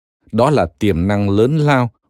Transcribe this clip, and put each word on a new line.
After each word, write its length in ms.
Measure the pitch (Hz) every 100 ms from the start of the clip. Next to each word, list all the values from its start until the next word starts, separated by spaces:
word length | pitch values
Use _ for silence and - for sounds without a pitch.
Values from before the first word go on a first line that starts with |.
| _ _ _
Đó 180 | 110 127
là 160 | 143 90
tiềm 400 | - 104 82 90
năng 240 | 104 101
lớn 280 | 101 120 156
lao 320 | 147 135 120 _